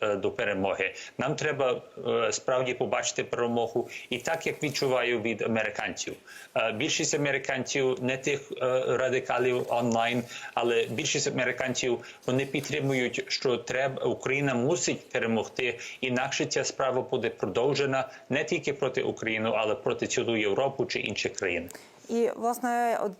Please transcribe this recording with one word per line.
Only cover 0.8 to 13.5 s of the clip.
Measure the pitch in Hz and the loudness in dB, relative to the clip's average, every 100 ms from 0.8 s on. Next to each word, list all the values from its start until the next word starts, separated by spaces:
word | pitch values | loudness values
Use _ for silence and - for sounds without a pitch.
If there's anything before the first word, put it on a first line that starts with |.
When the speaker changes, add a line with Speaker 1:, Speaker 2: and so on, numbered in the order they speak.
| 92 - - - | 0 -4 -12 -4
Speaker 1:
Нам | 135 143 | -2 0
треба, | 151 135 131 117 - - 120 | 0 2 2 0 -4 -8 0
е, | 117 110 | 2 2
справді | - - 127 127 | 0 0 0 0
побачити | 123 113 120 120 - | 0 0 0 0 -2
перемогу, | 107 - 120 117 113 123 120 - - | -2 0 2 2 0 0 -4 -6 -6
і | 127 | -4
так, | 160 160 156 | -2 -2 -2
як | 135 | -2
відчуваю | 151 - 139 127 120 120 | -2 0 2 2 2 0
від | 113 107 | 0 -2
американців. | 117 113 107 104 104 85 - - - - - 127 | 0 0 0 -2 -6 -6 -8 -10 -14 -20 -6 0
Е, | 113 | 0
більшість | 107 156 - 151 | 0 0 0 0
американців, | 151 143 135 135 131 123 139 131 127 | 0 2 0 -2 -4 -2 2 2 2
не | 123 131 | 0 -2
тих, | 147 139 - - | 0 -2 -4 -2
е, | 127 127 131 | 2 2 2
радикалів | 123 131 127 127 123 127 123 - | 2 2 0 0 2 2 2 0
онлайн, | 120 120 113 117 123 120 - - | 2 2 4 2 0 -2 -8 -6
але | 123 120 117 113 | 0 2 2 2
більшість | 113 151 147 139 | 0 0 0 0
американців, | 131 127 127 131 123 131 120 - - - | 0 0 0 -2 0 0 0 -4 -10 0
вони | 131 139 | 0 2
підтримують, | 151 139 147 135 131 123 - - | -2 -2 0 2 2 0 -2 -4
що | - 135 | 0 2